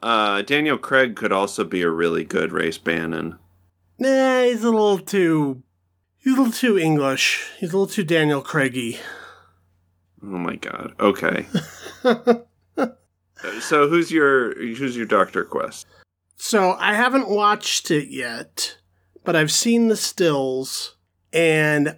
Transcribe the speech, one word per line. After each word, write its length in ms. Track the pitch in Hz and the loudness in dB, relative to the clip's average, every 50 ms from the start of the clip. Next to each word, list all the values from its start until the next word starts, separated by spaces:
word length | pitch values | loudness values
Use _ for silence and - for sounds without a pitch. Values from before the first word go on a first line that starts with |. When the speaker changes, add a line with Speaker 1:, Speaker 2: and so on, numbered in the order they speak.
| - | -2
Speaker 1:
uh, 380 | 117 117 110 107 104 101 101 104 | 0 2 2 2 2 0 -2 0
Daniel 340 | - 143 147 151 151 135 | 0 0 0 2 0 -2
Craig 380 | 113 - - 139 131 131 123 104 | -2 -2 0 2 2 2 2 0
could 160 | - 113 104 | -4 -2 0
also 320 | 98 95 98 98 - - 101 | 0 0 0 0 -2 -4 -4
be 180 | 85 98 92 | -2 -2 0
a 80 | 87 85 | 0 0
really 340 | 82 82 85 85 82 82 80 | 2 2 0 0 0 -2 -2
good 280 | - - 87 82 80 | -2 -2 -2 -2 -2
Race 260 | 82 82 82 82 80 | -2 -2 -2 -2 -4
Bannon. 640 | - - 82 85 82 82 82 82 82 82 82 82 - _ _ _ _ _ _ _ _ _ _ _ | -4 -4 -2 -2 -2 -2 -4 -4 -6 -6 -8 -10 -12 _ _ _ _ _ _ _ _ _ _ _
Speaker 2:
Nah, 460 | - 254 269 269 262 262 262 254 254 247 | -4 -2 0 2 2 2 2 2 2 2
he's 200 | 247 247 214 220 | 2 0 0 0
a 60 | 233 | 0
little 300 | 226 214 214 208 202 180 | 2 2 2 2 2 0
too, 640 | - - - 196 185 165 165 156 147 139 131 127 - _ _ _ _ _ _ _ _ _ _ | -2 -2 0 0 2 2 2 2 0 -2 -4 -8 -12 _ _ _ _ _ _ _ _ _ _
he's 160 | _ _ 269 262 | _ _ 0 2
a 40 | |
little 160 | 254 269 233 226 | 4 2 2 0
too 240 | - - 247 208 | 0 0 2 2
English. 720 | 190 160 160 156 147 139 135 135 127 - - - - - - - | 2 2 2 2 2 2 0 0 0 0 -2 -2 -4 -6 -10 -10
He's 120 | - 196 165 170 | -8 -8 -4 -2
a 40 | |
little 100 | 196 196 190 | -2 -2 0
too 120 | - - 190 | -2 -4 -2
Daniel 380 | 151 170 160 156 151 147 139 | 0 2 2 2 2 0 0
Craigy. 560 | 131 - - 156 135 131 120 127 120 117 - - - - - - - - - - _ _ _ _ _ _ _ _ _ _ _ _ _ _ _ _ | -4 -2 -2 0 0 0 -2 -4 -6 -6 -8 -8 -12 -16 -16 -18 -20 -20 -20 -20 _ _ _ _ _ _ _ _ _ _ _ _ _ _ _ _
Speaker 1:
Oh 160 | - 101 95 | -14 -10 -8
my 200 | 90 87 - - | -6 -6 -6 -8
God. 360 | - - - - - - - - - | -8 -10 -12 -12 -12 -12 -14 -4 2
Okay. 460 | - 104 98 - - 82 - - - - - 175 - - - - - - - - - | 2 2 2 2 0 -2 -2 -2 -4 -4 -4 -4 -4 -6 -12 -18 -20 -20 -14 -2 0
Speaker 2:
<laughs> 420 | 254 233 233 - 247 233 233 - - _ _ _ _ _ - - - - _ _ _ _ _ _ _ _ - | 0 0 2 2 2 2 2 0 -8 _ _ _ _ _ -4 -4 -4 -4 _ _ _ _ _ _ _ _ -12
Speaker 1:
Uh, 180 | - 92 101 113 | -10 -10 -8 -8
so 260 | - - 160 147 147 | -4 0 2 4 4
who's 240 | 147 165 170 165 143 | 4 4 2 2 2
your, 420 | 156 160 147 139 135 131 123 107 - | 2 2 4 4 4 4 2 0 -4
who's 420 | - 95 117 113 123 139 131 120 | -6 -8 -8 -6 -6 -6 -6 -4
your 80 | 120 113 | -6 -2
Doctor 400 | 107 107 98 92 92 - 95 82 | 2 2 2 2 2 0 -4 -6
Quest? 420 | - - 67 - - - - - - _ _ _ _ _ _ _ _ _ | -4 -6 -6 -6 -6 -10 -14 -20 -20 _ _ _ _ _ _ _ _ _
Speaker 2:
So 380 | - - - 233 208 190 180 185 | -12 -6 -2 0 2 2 2 2
I 200 | - - 196 208 | 0 0 0 2
haven't 360 | 214 247 254 247 269 240 185 | 2 2 2 2 2 0 0
watched 600 | 202 208 208 208 208 208 - - - - - - | 0 2 2 2 2 0 -2 -4 -4 -4 -2 0
it 200 | 170 147 139 135 | 0 0 -2 -4
yet, 680 | 139 131 123 120 117 117 - - _ - - - - - _ _ _ _ _ _ _ - - | -8 -8 -8 -8 -8 -10 -14 -14 _ -10 -10 -10 -10 -16 _ _ _ _ _ _ _ -8 -4
but 120 | - 170 | 0 2
I've 160 | 160 156 151 | 2 2 2
seen 360 | - - - 233 233 233 233 | 0 0 2 2 2 4 4
the 80 | 226 214 | 2 2
stills, 1000 | 214 - - - - 185 165 151 139 135 135 127 131 131 131 - - - - - _ _ _ _ _ _ _ | 0 -2 -6 -2 0 2 2 2 2 0 0 -2 -4 -4 -6 -8 -10 -10 -12 -14 _ _ _ _ _ _ _
and 640 | - 160 165 160 156 156 151 151 151 147 143 151 151 | 0 2 2 4 4 4 2 2 2 2 0 0 -2